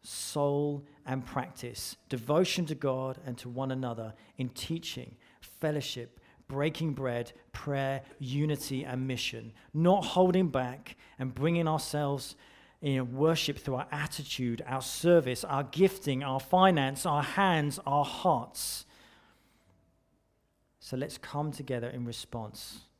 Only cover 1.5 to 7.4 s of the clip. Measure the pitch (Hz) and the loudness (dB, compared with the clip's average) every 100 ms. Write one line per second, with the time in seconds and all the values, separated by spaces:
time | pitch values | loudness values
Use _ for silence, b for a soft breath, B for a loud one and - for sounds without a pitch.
1.5 | - 123 117 - - _ 127 113 151 185 | -8 -12 -10 -10 -12 _ -8 2 2 2
2.5 | - 165 147 139 131 131 131 143 120 123 | 0 -2 -2 -2 -2 -2 -6 -8 -10 -8
3.5 | 123 135 131 131 113 110 110 B - 127 | -6 -4 -2 -4 -6 -8 -12 B -6 -6
4.5 | - - 165 - - 123 - b b - | -6 -6 -6 -6 -10 -12 -18 b b -20
5.5 | - 160 151 - - 117 - b b _ | -4 -2 -2 -4 -8 -12 -16 b b _
6.5 | 135 147 151 160 131 135 120 120 - | -2 0 0 -2 0 -2 -2 -4 -10